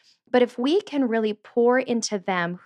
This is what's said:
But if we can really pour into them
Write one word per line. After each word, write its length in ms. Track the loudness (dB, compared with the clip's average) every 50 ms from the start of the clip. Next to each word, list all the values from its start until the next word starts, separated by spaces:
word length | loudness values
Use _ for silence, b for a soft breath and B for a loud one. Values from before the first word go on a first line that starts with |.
| b b b b b _
But 120 | 2 2
if 140 | 2 2 -2 -4
we 220 | -2 0 0 0
can 280 | -2 -2 -4 -2 -2 0
really 260 | 0 0 -2 -2 -4
pour 440 | -6 -10 -6 0 2 4 4 4 2
into 400 | 0 -2 -4 -4 -4 -4 -6 -6
them 420 | -4 -2 -2 -2 -2 -4 -6 -8 -12